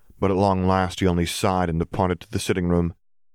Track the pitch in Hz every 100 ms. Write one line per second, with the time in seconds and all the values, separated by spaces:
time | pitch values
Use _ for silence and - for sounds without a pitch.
0 | - - 95 92 101 92 92 95 92 -
1 | 95 87 85 - 104 92 90 82 82 -
2 | 92 90 - 95 - 95 87 87 85 -
3 | _ _ _